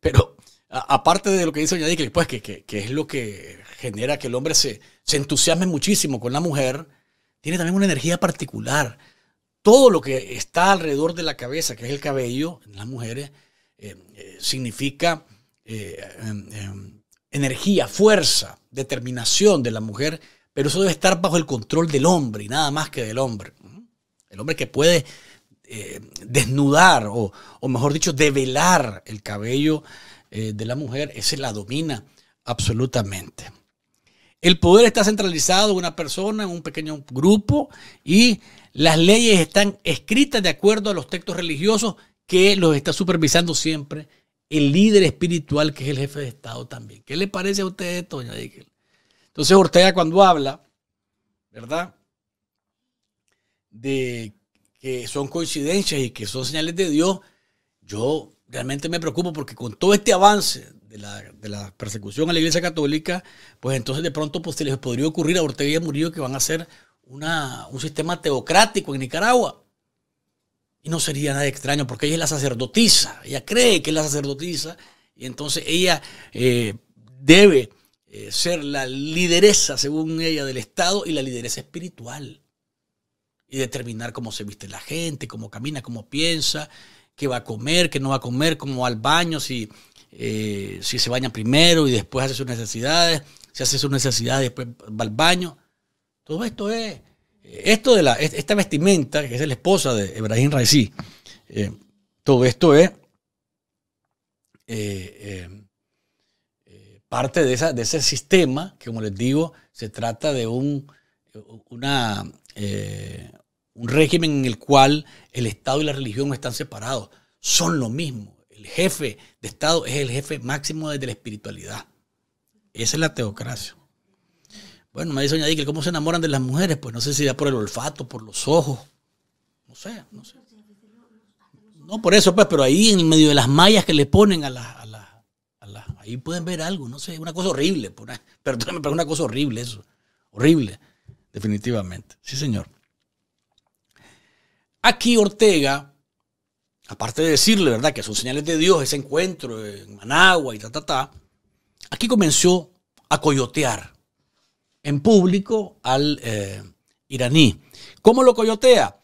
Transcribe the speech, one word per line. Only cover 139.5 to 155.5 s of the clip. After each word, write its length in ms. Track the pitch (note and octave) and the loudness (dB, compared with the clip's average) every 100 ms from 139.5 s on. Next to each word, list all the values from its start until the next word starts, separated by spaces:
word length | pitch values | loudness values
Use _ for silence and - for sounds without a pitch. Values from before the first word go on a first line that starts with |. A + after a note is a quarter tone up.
| A2+ | -4
eso. 200 | A#2+ G#2+ - _ _ _ _ | -10 -14 -20 _ _ _ _
Horrible, 460 | G#2 C#3 E3 A#2 - _ _ _ - _ | 2 4 4 2 -8 _ _ _ -20 _
definitivamente. 840 | G#2+ G#2+ G#2 B2 A#2 F#2 F#2 - _ | -8 -4 -4 -2 -4 -6 -12 -18 _
Sí, 160 | - C3+ | -12 -8
señor. 320 | C#3+ G#2 E2+ _ _ _ _ _ _ _ _ _ _ _ _ _ _ _ _ _ _ _ _ _ | -4 -6 -8 _ _ _ _ _ _ _ _ _ _ _ _ _ _ _ _ _ _ _ _ _
Aquí 340 | A3+ A#3 A#3 A#3 | 0 2 2 4
Ortega, 800 | G3+ - A3 E3+ C#3 C#3 C#3+ _ _ _ _ _ _ _ _ _ _ | 4 4 4 4 2 -2 -8 _ _ _ _ _ _ _ _ _ _
aparte 340 | G#2 A2 A#2 | -8 -8 -2
de 80 | D#3+ | 2
decirle, 400 | D3+ - A3 E3 | 4 4 4 4
¿verdad?, 240 | A2+ D3 | 2 0
que 80 | B2 | -2
son 120 | A2 | -8
señales 300 | G2+ A#2+ C#3 | -6 -6 -6
de 140 | D3+ E3 | -4 0
Dios, 240 | E3+ F3 | 2 2
ese 140 | B2+ C#3+ | 2 -6
encuentro 680 | C#3 C#3+ F#3 F3+ B2 A2 | -4 -2 -2 -6 -12 -12
en 320 | G#2+ G2+ G2 G2+ | -12 -14 -20 -20
Managua 580 | G#2 D3 F#3 F3+ C3+ | -2 4 6 6 0
y 40 | G#2+ | -8
ta, 120 | A2 | -10
ta, 140 | C#3 | -12
ta, 260 | - C#3 C3+ - _ _ _ _ _ _ - | -4 -4 -4 -10 _ _ _ _ _ _ -16
aquí 180 | - A#3+ | -6 0
comenzó 640 | A#3 E3+ C#3+ F3+ F3+ E3 _ _ _ _ | 4 4 4 4 2 -2 _ _ _ _
a 100 | D3 | 0
coyotear 760 | D#3 C#3 B2 - C#3 G#2 - _ _ _ _ _ _ _ _ _ | 2 2 0 -2 -2 -4 -10 _ _ _ _ _ _ _ _ _
en 180 | D3 C#3+ | -4 0
público 800 | E3 G#3+ F#3 G3 G3 | 6 6 6 0 -2